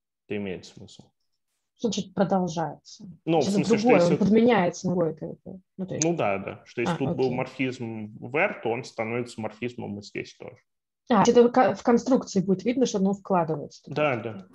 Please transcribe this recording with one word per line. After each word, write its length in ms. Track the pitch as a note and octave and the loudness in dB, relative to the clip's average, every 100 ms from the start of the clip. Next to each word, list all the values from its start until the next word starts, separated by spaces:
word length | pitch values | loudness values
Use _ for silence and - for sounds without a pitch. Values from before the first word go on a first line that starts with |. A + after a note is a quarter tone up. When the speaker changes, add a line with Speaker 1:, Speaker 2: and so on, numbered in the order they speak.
| _ _ - | _ _ -10
Speaker 1:
это 100 | G#2 | -6
имеет 280 | G2 E2+ - | -6 -8 -12
смысл. 460 | - G2+ - - _ _ _ _ _ _ - | -20 -20 -20 -20 _ _ _ _ _ _ -8
Speaker 2:
Что 100 | A#3 | -6
значит 220 | G3+ - | -4 -6
продолжается? 920 | - F#3 F#3+ F3+ E3 D3+ C#3+ - - G#3 - D#3+ | -2 0 0 0 -4 -6 -8 -20 -20 -20 -10 0
Speaker 1:
Ну, 140 | D#3+ | 2
в 40 | |
Speaker 2:
Что-то 120 | A#2+ D3 | 2 0
Speaker 1:
смысле, 200 | D3 A3 | 2 2
что 100 | A#3 | 6
Speaker 2:
другое, 120 | G#3+ | 6
Speaker 1:
если 120 | - | 6
Speaker 2:
он 60 | - | 4
подменяется 680 | G3 A3 A#3+ G#3+ F3 - F#3 | 4 6 6 4 2 -2 -4
на 60 | F3+ | 0
другое, 180 | D#3+ D#3 | -2 -4
как 140 | E3+ - | -12 -14
бы. 180 | - F#3+ _ - | -16 -20 _ -12
Ну, 80 | F#3 | -8
то 80 | - | -2
есть 100 | E3 | 0
Speaker 1:
Ну 80 | D#3+ | 0
да, 220 | A2 G2 | -2 -2
да. 260 | G2 G2 - | -6 -12 -12
Что 160 | - | -4
если 120 | A#2+ | -2
Speaker 2:
А, 40 | E3 | -2
Speaker 1:
тут 180 | C#3 B2+ | -2 0
был 100 | C3 | -2
Speaker 2:
окей. 100 | B2 | -2
Speaker 1:
морфизм 800 | B2+ - C3 A#2+ A#2 A2 G#2+ G#2+ | -6 -4 -6 -6 -10 -10 -12 -14
в 160 | A#2+ C#3+ | -6 -2
R, 240 | G3+ - | -2 -2
то 60 | A#2+ | -4
он 140 | C3 | -4
становится 580 | B2+ - A2+ A#2+ A#2+ - | -6 -6 -4 -4 -6 -8
морфизмом 580 | A2 - B2 A#2+ G#2+ G#2 | -10 -8 -10 -8 -10 -12
и 20 | |
здесь 320 | - - - - | -10 -12 -12 -14
тоже. 220 | - - _ _ _ _ - | -20 -20 _ _ _ _ 0
Speaker 2:
А, 140 | A3 G#3 | 4 6
это 160 | A#3+ | 6
в 80 | A#3+ | 6
ко-, 240 | B3+ A3+ G3+ | 6 2 2
в 80 | |
конструкции 560 | - A#3 B3 C4 - G3 | 2 2 4 0 2 -2
будет 240 | F#3+ F#3 | 0 0
видно, 220 | A#3 B3+ A#3+ | 0 0 0
что 140 | G#3 | 0
оно 140 | F#3+ | 0
вкладывается 720 | G3 - F3+ D#3+ D3+ - - | -2 0 0 0 -4 -8 -16
туда. 320 | - D3 D3+ A#2+ | -8 -2 0 0
Speaker 1:
Да, 80 | |
да, 240 | A2+ G2+ - | -4 -10 -16